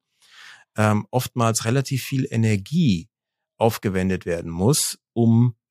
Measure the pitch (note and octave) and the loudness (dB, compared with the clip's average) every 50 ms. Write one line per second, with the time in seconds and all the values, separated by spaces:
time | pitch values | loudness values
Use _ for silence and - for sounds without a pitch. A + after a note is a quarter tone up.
0 | _ _ _ _ _ _ _ - - - - - _ _ _ - A2 G#2+ G#2 G#2 | _ _ _ _ _ _ _ -20 -20 -20 -20 -20 _ _ _ 0 2 2 2 0
1 | - - - B2+ - - - A#2+ A#2 A2+ A2+ - - A2+ B2 C#3 C3+ - C#3 B2 | 0 -2 -4 -4 -4 -4 -2 0 0 0 0 -2 -2 -2 -2 -2 -2 -2 -4 -6
2 | - - C#3 C3 C3+ - - A2+ A2+ A2 G#2+ G2 G2 - C#3+ F3+ E3 B2 F#2 E2 | -6 -4 -4 -4 -4 -2 -2 0 0 0 0 -2 -2 -2 0 2 2 2 2 0
3 | E2 - _ _ _ _ _ _ _ _ _ - A2 A2+ A2 - - G#2+ F#2 F#2 | -4 -10 _ _ _ _ _ _ _ _ _ 0 0 0 0 -2 -4 -4 -2 -2
4 | F#2 F#2+ F#2 F2 - F2+ E2+ E2+ - E2+ E2 E2+ F#2+ A#2+ D3+ - - - - - | -2 -2 -2 -4 -4 -4 -6 -6 -6 -6 -4 0 0 2 2 0 -2 -4 -8 -12
5 | _ _ - A2+ A#2 A#2 A2+ A#2 B2 B2 A#2 _ _ _ | _ _ -2 0 2 4 4 4 4 2 0 _ _ _